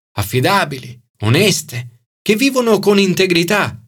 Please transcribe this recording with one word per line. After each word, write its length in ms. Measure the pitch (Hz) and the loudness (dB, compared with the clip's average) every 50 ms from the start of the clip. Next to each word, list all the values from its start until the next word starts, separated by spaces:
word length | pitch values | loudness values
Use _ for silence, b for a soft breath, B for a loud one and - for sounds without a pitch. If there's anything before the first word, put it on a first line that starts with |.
| _ _ _ | _ _ _
affidabili, 840 | - 101 - - 127 127 170 196 196 175 147 143 127 123 123 - - _ _ _ _ | -6 -6 -2 -2 0 0 2 2 0 0 -4 -6 -10 -14 -16 -18 -20 _ _ _ _
oneste, 880 | 107 107 123 160 208 208 156 - - - - 120 123 - - _ _ _ _ _ | 0 0 2 4 2 2 0 -2 -6 -8 -10 -10 -10 -10 -16 _ _ _ _ _
che 140 | _ - 220 | _ -2 0
vivono 460 | 214 269 277 262 262 240 226 214 190 | 0 0 0 0 0 2 2 2 2
con 180 | 202 202 208 196 | 2 2 2 4
integrità 840 | 196 185 175 - 190 185 175 170 175 170 208 202 170 120 - - - | 2 2 2 0 0 2 2 0 0 0 0 0 -2 -2 -6 -10 -18